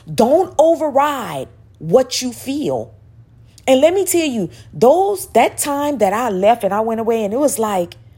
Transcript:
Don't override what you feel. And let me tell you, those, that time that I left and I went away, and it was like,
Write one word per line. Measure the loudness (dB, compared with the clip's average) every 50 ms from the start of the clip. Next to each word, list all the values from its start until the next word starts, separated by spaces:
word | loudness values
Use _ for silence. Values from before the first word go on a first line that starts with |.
| _ -12 0
Don't | 0 2 4 4 2 2 0 2 2
override | 4 4 4 2 0 0 0 0 0 0 -2 -4 -8 -8 -8 -10 -10 -12 -16 _ -20 _ _ _
what | -6 2 2 2 2 2 -4 -6
you | -6 -8
feel. | -10 -10 -10 -8 -6 -4 -4 -4 -4 -4 -6 -10 -16 -20 _ -20 _ -20 -20 _ _ _ -20 -20 _ -10 _ 2
And | 2 4
let | 4 4 2
me | 2 -2
tell | 0 0 -2 -2 -2
you, | -2 -4 -6 -6 -8 -16 -20 -18
those, | -2 2 4 4 6 4 2 0 -2 -4 -8 0
that | 2 2 2 2 0 -4
time | -6 -4 -4 -4 -2 -4 -2 0
that | 0 0 0
I | -2 -2 -2
left | -2 0 2 2 2 2 0
and | -4
I | -2 -2
went | -2 -2 -4 -4
away, | -2 -2 -2 -2 -2
and | -4 -2
it | 0
was | 0 0 0 -2
like, | -4 -2 -2 -2 -4 -4 -8 -20 -20 -20 -20